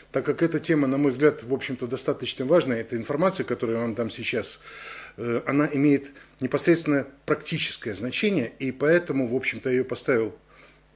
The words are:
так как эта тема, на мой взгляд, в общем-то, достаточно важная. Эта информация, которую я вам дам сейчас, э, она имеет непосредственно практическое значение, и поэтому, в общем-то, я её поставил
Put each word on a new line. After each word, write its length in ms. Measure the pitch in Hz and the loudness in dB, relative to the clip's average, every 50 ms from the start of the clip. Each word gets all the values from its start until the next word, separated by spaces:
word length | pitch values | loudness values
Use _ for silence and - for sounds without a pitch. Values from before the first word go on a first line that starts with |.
| - _ - | -18 _ -4
так 100 | 139 - | -2 -2
как 160 | 151 131 - | 0 0 2
эта 200 | 165 165 160 147 | 0 0 0 -2
тема, 260 | - - 165 147 139 | 0 2 2 4 4
на 120 | 131 135 139 | 2 2 2
мой 120 | 147 139 | 2 2
взгляд, 320 | 120 127 151 147 - - | 2 4 4 4 4 2
в 100 | 113 120 | -2 -4
общем-то, 360 | 135 123 - - 127 - 127 117 | -4 -2 -2 -6 -6 -6 -4 -6
достаточно 560 | 131 123 - 151 139 - 127 - - - 127 | -6 -4 -2 -4 -4 -2 -6 -8 -6 -4 2
важная. 360 | 135 175 175 135 135 120 113 | 4 4 4 4 2 -2 -2
Эта 140 | 113 - 127 | -4 -4 -6
информация, 460 | 113 110 - 139 147 185 190 185 - | -6 -4 -4 0 2 2 2 2 -2
которую 360 | 117 - 120 - 127 113 113 117 | -2 -4 -2 -2 -2 -2 0 -2
я 40 | |
вам 140 | 120 117 107 | -2 -2 -2
дам 120 | 120 113 107 | -2 -4 -4
сейчас, 520 | - - 107 - - 110 - - - - - - - - - - - - - - - | -6 -6 -6 -4 -2 -2 -4 -6 -12 -16 -18 -20 -18 -16 -16 -16 -16 -16 -16 -16 -12
э, 260 | - 117 120 117 120 - | -8 -4 -2 -2 -2 0
она 240 | 135 135 147 151 151 | 2 2 2 2 2
имеет 400 | 147 135 143 147 139 135 139 - - - - _ _ _ | 2 4 6 6 6 4 2 -6 -16 -20 -20 _ _ _
непосредственно 680 | 127 123 - 139 - 175 165 165 - 151 143 139 127 - - _ _ | -2 -2 -2 2 4 4 4 4 2 0 0 0 0 -4 -10 _ _
практическое 680 | - 147 - - - 160 151 - - - - - 117 98 | -2 -2 -2 -2 -4 -4 -4 -4 -4 -6 -6 -6 -8 -6
значение, 580 | 90 113 123 - - 220 208 202 147 117 113 - - | -6 -6 -6 -2 0 0 2 2 2 0 -2 -6 -6
и 100 | 139 131 | -6 -6
поэтому, 560 | 127 135 147 151 175 175 175 - 135 135 127 | -2 0 4 4 4 4 2 0 0 0 0
в 80 | 113 123 | 0 -2
общем-то, 360 | 131 - - 123 - - 131 | -2 -2 -4 -6 -4 -2 0
я 40 | 123 | 0
её 100 | 127 127 | 0 0
поставил 480 | - 123 - - 151 131 113 113 104 - - _ _ - - - - _ _ _ _ _ | -2 -4 -4 0 2 2 2 2 0 -4 -12 _ _ -20 -20 -20 -20 _ _ _ _ _